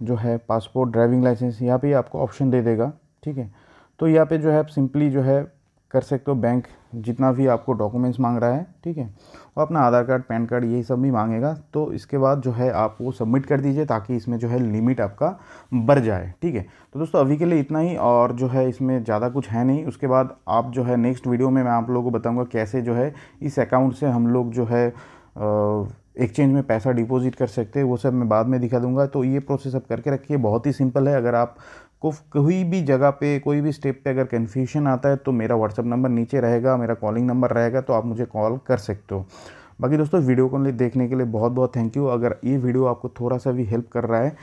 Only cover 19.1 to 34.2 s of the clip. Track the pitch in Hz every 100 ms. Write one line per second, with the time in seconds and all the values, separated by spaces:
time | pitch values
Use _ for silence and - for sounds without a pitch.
19.1 | 107 123 135 110 113 127 143 156 - 135
20.1 | 131 131 - - 113 123 123 123 123 120
21.1 | 123 127 120 131 131 123 120 117 123 123
22.1 | 117 117 123 123 113 107 131 120 117 143
23.1 | 147 - - 147 139 117 127 131 123 147
24.1 | 120 117 123 120 117 113 120 120 120 -
25.1 | - _ - 107 104 104 107 98 - _
26.1 | - 120 - 139 139 131 113 131 120 113
27.1 | 127 127 - 123 - 104 143 131 123 139
28.1 | 127 117 107 120 127 120 123 123 131 139
29.1 | 139 127 135 135 139 135 127 - 117 143
30.1 | 135 - 143 113 113 147 131 127 139 139
31.1 | 139 120 117 120 - - - - - 156
32.1 | 147 - 151 147 185 175 185 143 131 143
33.1 | 139 147 143 147 147 151 147 139 135 139
34.1 | 131